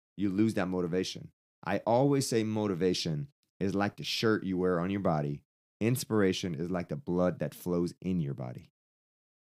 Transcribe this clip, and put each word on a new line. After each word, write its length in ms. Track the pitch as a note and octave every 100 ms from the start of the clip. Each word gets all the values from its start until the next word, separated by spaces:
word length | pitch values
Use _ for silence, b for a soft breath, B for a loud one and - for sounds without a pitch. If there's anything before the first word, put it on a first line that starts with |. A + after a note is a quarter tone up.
| _ -
you 120 | G2+
lose 260 | F#2+ A2+ G2+
that 120 | F#2
motivation. 600 | F#2 F2 F#2 F#2 - - _ _ _
I 140 | - G2+ -
always 420 | A#2+ C#3+ C#3 C3
say 160 | A#2
motivation 840 | A2 G#2+ G#2 F2 F#2 F2+ E2+ D2 C#2+ _ _ -
is 160 | F#2+ G2
like 220 | G2+ -
the 60 |
shirt 400 | D2+ - A2+ G#2 F#2+
you 120 | F2+
wear 220 | F#2 F2
on 100 | F2+
your 120 | G2+
body. 420 | F#2 D2+ D2 C#2+ _ _ _ -
Inspiration 760 | A2 B2+ - A2 F#2+ F2+ F#2+ D2+
is 160 | F2
like 180 | F#2 F2
the 60 | D2
blood 420 | - F2 F2+ D#2+
that 140 | D2+
flows 400 | - F2+ F2 F2 -
in 180 | F2+ F#2
your 140 | C#2
body. 380 | C2 B1 A#1 - _ _ _ _ _ _ _ _